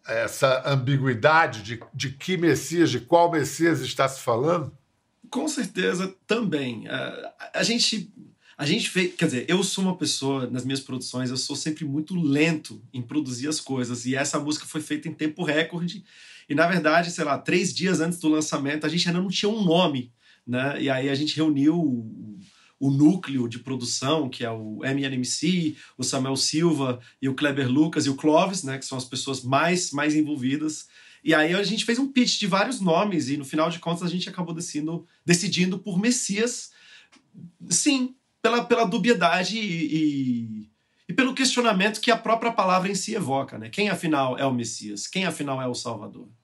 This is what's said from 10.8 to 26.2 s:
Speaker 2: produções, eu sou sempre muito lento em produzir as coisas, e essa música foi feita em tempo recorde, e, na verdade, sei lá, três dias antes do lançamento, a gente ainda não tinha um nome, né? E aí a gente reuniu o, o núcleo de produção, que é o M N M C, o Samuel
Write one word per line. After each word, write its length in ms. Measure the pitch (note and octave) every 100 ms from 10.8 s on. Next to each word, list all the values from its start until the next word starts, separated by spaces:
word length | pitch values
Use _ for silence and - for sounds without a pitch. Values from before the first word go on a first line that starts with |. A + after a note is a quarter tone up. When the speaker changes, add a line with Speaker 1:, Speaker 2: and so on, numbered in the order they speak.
Speaker 2:
produções, 500 | - B2+ - B2+ B2+
eu 80 | C3
sou 180 | - C#3
sempre 300 | - D#3 D3
muito 280 | C#3+ D#3
lento 680 | F#3 D3+ C#3+ E3 D#3 - G#2 -
em 100 | B2
produzir 460 | A2+ C#3+ C3 A#2+ C#3+
as 100 | D#3
coisas, 460 | - C3 A#2+ A#2+
e 100 | B2
essa 240 | C3 D3+ D#3
música 280 | D3 D3+ -
foi 160 | D#3
feita 260 | - D3+ E3
em 60 |
tempo 280 | C#3+ D#3 D3+
recorde, 640 | D#3+ D3+ - E3+ F3 G3+ - - - - -
e, 60 |
na 120 | D3 E3+
verdade, 440 | F#3 D3+ E3 E3+
sei 140 | -
lá, 140 | D3+ C3
três 340 | - F3 F#3+
dias 280 | - F#3 D#3+
antes 180 | E3 F3
do 100 | D#3
lançamento, 560 | D#3 D3+ D3+ C#3 D3+
a 40 | D3+
gente 180 | E3+ E3+
ainda 140 | E3+
não 60 | F#3+
tinha 220 | F#3 G#3
um 140 | A3+
nome, 480 | F3+ E3+ F3+ C3+ A#2+ _ _ _ -
né? 360 | B2+ C3+ C#3+
E 80 | C3+
aí 180 | C3 C#3
a 60 |
gente 220 | C#3 D3+ C#3
reuniu 400 | D#3 C#3 D3 E3+
o, 640 | D3+ A#2+ A2+ G#2 A2 F#2+ - _ _ _
o 100 | C3+
núcleo 580 | C#3 D3+ F#3 C#3 C3+ A#2
de 120 | A#2
produção, 680 | C#3 B2+ A#2 - C3+ D#3+ C3
que 160 | -
é 60 | A#2
o 340 | A2+ A2 G#2+
M 200 | C3 C#3
N 100 | C#3
M 100 | B2+
C, 520 | B2 - E3 F3+ D#3+ - - -
o 60 |
Samuel 320 | B2+ C#3